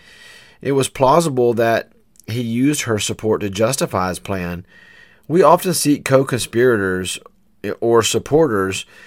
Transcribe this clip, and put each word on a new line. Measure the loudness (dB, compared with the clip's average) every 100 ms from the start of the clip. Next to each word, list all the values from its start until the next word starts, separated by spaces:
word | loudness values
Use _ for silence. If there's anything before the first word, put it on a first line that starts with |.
| _ -20 -20 -20 -20 _
It | -4
was | -2 -2
plausible | 0 2 4 2 0 0 2
that | 0 0 -4 _ _ _ -10
he | -6
used | -4 0 0 0
her | -2 -2
support | -2 -4 -2 -2
to | -2
justify | -2 -2 -2 -2 -2 -4
his | -6
plan. | -6 -6 -6 -8 -12 -20 -20 -20 -20 _ -4
We | 2
often | 4 4 0
seek | -2 0 0 2
co-conspirators | 0 2 -2 -4 0 2 2 0 -2 -6 -10 -14 _ _ _ -10 -4
or | 2 2
supporters | 2 -2 0 2 2 2 -2 -4 -10 -20